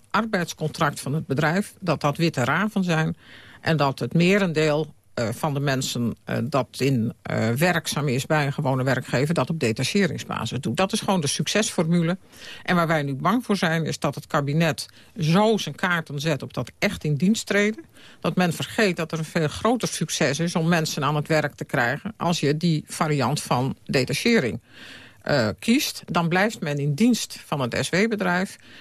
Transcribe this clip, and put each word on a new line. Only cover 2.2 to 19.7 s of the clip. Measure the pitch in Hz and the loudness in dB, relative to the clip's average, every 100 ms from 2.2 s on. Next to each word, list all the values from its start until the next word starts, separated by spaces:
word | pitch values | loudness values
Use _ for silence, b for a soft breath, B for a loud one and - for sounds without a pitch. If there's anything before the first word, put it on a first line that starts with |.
| 165 - | 0 2
raven | 120 156 214 202 | 2 2 0 0
zijn | 180 123 123 170 B B B B | 0 2 0 -4 B B B B
en | - 160 | 0 2
dat | 143 135 | 2 0
het | 131 | 0
merendeel, | 165 175 202 190 151 156 147 147 - _ | 2 4 4 2 2 2 2 -2 -8 _
eh, | - 110 | -4 -4
van | 120 160 | -2 -2
de | 139 | 0
mensen, | 147 - 156 123 117 - | 0 0 -2 -2 -2 -4
eh, | - 120 | -4 -4
dat | 117 139 120 - | 0 -2 -2 0
in, | 135 127 110 - | 2 2 0 -4
eh, | - 107 110 | -4 -2 0
werkzaam | 123 180 170 - 151 143 | 2 2 0 -2 -2 -2
is | 127 - | -2 0
bij | 156 143 | 0 0
een | |
gewone | 143 135 131 | -2 0 0
werkgever... | 131 123 - 123 147 | 0 -2 0 0 0
dat | 170 127 | 0 -2
op | 160 | 0
detacheringsbasis | 117 110 127 202 175 139 - - 117 131 | 0 0 0 0 0 -2 -6 -6 -4 -4
doet. | 127 120 | -2 0
Dat | 190 | 0
is | 220 | 0
gewoon | - 190 | 0 0
de | - | 0
succesformule. | - 156 208 - - 165 175 165 190 B B B B | -2 0 0 0 0 2 2 2 -2 B B B B
En | B 175 | B 2
waar | 160 | 4
wij | 160 | 2
nu | 139 135 | 0 -2
bang | 165 240 233 | 0 2 0
voor | 196 | 0
zijn, | 170 165 143 | 2 0 -2
is | - | -2
dat | 151 160 | -4 -4
het | - | -2
kabinet | 156 139 156 165 - - B B B | 0 2 2 2 0 -6 B B B
zo | 156 180 214 202 | 2 4 6 4
zijn | - 139 | -2 -4
kaarten | 185 170 160 143 | 0 0 -2 -4
zet... | 160 135 | -2 -2
op | 127 | -4
dat | - - - | -8 -8 -4
echt | 208 - | -4 -2
in | 151 143 | -2 2
dienst | 185 226 - | 2 2 0
treden, | 202 208 220 - B B B | 0 0 -2 -10 B B B
dat | - - | -4 0
men | 175 | 0
vergeet | 151 135 - 208 175 | -2 -4 0 0 0
dat | 160 | -4
er | 160 | -6
een | 156 | -4
veel | 175 151 | -2 -2
groter | - 220 | 0 0